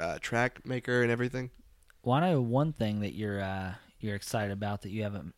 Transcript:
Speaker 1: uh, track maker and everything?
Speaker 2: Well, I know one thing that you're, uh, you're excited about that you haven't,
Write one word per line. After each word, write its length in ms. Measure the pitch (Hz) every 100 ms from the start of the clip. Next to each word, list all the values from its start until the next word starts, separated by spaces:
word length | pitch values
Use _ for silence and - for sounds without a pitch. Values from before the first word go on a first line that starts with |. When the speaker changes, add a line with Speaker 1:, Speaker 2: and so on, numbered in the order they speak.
Speaker 1:
uh, 160 | 82 76
track 440 | - 117 123 -
maker 380 | - 127 123 123
and 80 | 120
everything? 400 | 117 123 127 127 - - - _ _
Speaker 2:
Well, 140 | - 127
I 140 | 180
know 100 | 156
one 320 | 120 123 156
thing 280 | 151 110 104
that 120 | 104
you're, 260 | - 107 101
uh, 340 | 95 95 95 95 - -
you're 140 | 107 101
excited 340 | - 120 104
about 300 | 98 104 101
that 80 | 101
you 120 | 107
haven't, 320 | 104 101 76